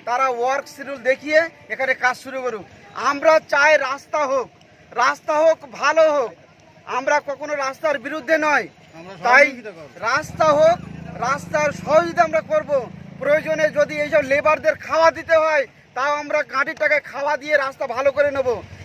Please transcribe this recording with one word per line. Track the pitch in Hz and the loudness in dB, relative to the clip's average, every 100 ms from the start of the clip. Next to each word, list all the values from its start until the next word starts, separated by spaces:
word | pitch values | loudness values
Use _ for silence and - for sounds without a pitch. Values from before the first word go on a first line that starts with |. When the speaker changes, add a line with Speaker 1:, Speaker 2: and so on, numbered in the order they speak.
| - | -4
Speaker 1:
তারা | 247 269 | 0 0
ওয়ার্ক | 240 247 277 - | 0 -2 -2 -6
শিডিউল | - 262 277 | -14 -12 -4
দেখিয়ে | 226 262 269 311 330 - - | -2 -2 2 2 2 -4 -12
এখানে | 214 262 | -4 -4
কাজ | 262 247 254 | 0 -2 -2
শুরু | 262 262 | -6 -8
করুক। | 254 220 - - - - | -6 -8 -12 -20 -18 -4
আমরা | 233 285 311 311 | -2 2 4 4
চাই | 311 285 294 302 | 2 2 4 4
রাস্তা | 269 277 - 311 277 | 2 -6 -6 -4 -2
হোক, | 269 190 _ _ _ - | -2 -4 _ _ _ -10
রাস্তা | 220 262 285 - | -2 -2 -2 -2
হোক, | 302 320 320 277 | 2 2 2 -4
ভালো | - 269 311 311 | -4 0 4 4
হোক। | 294 240 - _ _ _ _ - | 2 -2 -8 _ _ _ _ -8
আমরা | 240 269 294 285 | -6 0 -2 -2
কখনো | 269 294 294 | -8 -8 -6
রাস্তার | 269 269 311 285 | -6 -4 -4 -4
বিরুদ্ধে | 254 311 247 320 | -6 -8 -2 0
নয়, | 302 277 170 - - | 2 0 -2 -12 -20
Speaker 2:
আমরা | 160 180 185 | -20 -18 -4
Speaker 1:
তাই | 185 254 294 | 4 6 6
Speaker 2:
সহযোগিতা | 247 214 | 0 -14
করব। | 165 147 - | -16 -18 -8
Speaker 1:
রাস্তা | 220 269 302 - 311 | -4 -4 -4 0 2
হোক, | 294 311 349 - - - - | 4 4 2 -4 -16 -16 -6
রাস্তার | 233 277 - 311 302 | -4 -4 -4 -2 -2
সহযোগিতা | - - 311 339 339 | -4 2 2 4 0
আমরা | 320 320 | 0 -2
করব। | - 311 302 277 220 - - - | -2 -2 0 -2 -4 -12 -18 -6
প্রয়োজনে | - 208 311 311 311 | 0 0 0 -2 0
যদি | 294 294 302 | 0 -2 -2
এইসব | 294 302 | 0 0
লেবারদের | 262 277 302 311 311 302 | 2 2 2 2 0 -2
খাওয়া | - 302 330 | -2 2 4
দিতে | 320 320 320 | 2 2 2
হয়, | 311 302 240 _ _ | 4 0 -2 _ _
তাও | 247 277 294 | -6 -2 -4
আমরা | 294 302 | -2 -4
কাঁটির | 240 262 277 302 | -2 -2 -4 -2
টাকায় | 302 294 | 0 0
খাওয়া | - 247 285 294 | -2 -6 -4 -4
দিয়ে | 294 302 | 0 0
রাস্তা | 269 269 269 | 0 -4 -6
ভালো | 240 277 | -2 0
করে | 269 285 | 2 0
নেব, | 277 254 214 - - | 0 -2 -4 -6 -18